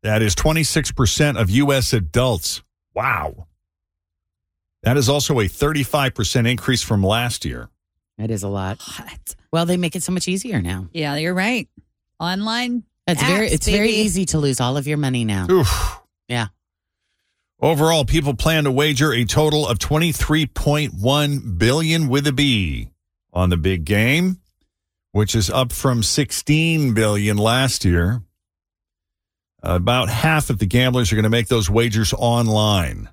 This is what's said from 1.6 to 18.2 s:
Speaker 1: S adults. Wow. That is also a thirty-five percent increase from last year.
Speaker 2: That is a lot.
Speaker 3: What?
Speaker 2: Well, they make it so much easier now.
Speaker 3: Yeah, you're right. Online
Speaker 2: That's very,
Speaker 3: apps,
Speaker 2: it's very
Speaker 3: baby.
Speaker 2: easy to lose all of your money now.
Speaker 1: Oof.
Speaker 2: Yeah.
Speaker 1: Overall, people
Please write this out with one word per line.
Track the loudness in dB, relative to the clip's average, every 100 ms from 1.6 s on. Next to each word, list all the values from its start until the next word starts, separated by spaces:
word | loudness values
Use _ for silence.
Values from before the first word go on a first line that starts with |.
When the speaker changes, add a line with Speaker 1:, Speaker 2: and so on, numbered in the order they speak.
| 4
Speaker 1:
S | 2 2
adults. | 0 0 0 2 0 -4 -10 _ _ _
Wow. | -4 -2 -2 -4 -10 -20 _ _ _ _ _ _ _ _ _ _ _ _ _
That | 0 2
is | 2
also | 0 0 0
a | 0
thirty-five | 0 -2 0 0 0 0
percent | 0 -2 0 0
increase | 0 0 -2
from | 0 0
last | 2 0 -2 -6 -8
year. | -10 -14 _ _ _ _ -10
Speaker 2:
That | -6
is | -6
a | -6
lot. | -6 -6 -8 -12 -16
Speaker 3:
What? | -16 -16 -16 -18 _
Speaker 2:
Well, | -4
they | 0 -2
make | -2 -6
it |
so | -6
much | -4 -4
easier | -6 -4 -6
now. | -4 -6 -10
Speaker 3:
Yeah, | -8 -6 -4
you're | -4
right. | -2 -2 -4 -6 -18 _ _ _ _
Online | -6 -4 -4 -4 -4 -4 -8 _ -4
Speaker 2:
That's | -2
very, | 0 0 0
Speaker 3:
apps, |
Speaker 2:
it's | 0 0
very | 2 2
Speaker 3:
baby. | 2
Speaker 2:
easy | 0 0 -2
to | 0
lose | 0 0
all | -2 -2
of | -4
your | -2
money | -2 -2
now. | -2 -2 2
Speaker 1:
Oof. | 4 4 0 -2 -6 _ _ -8
Speaker 2:
Yeah. | -6 -6 _ _ _ _ _ _ _ _ _ _ _
Speaker 1:
Overall, | 0 2 2 2
people | 2 0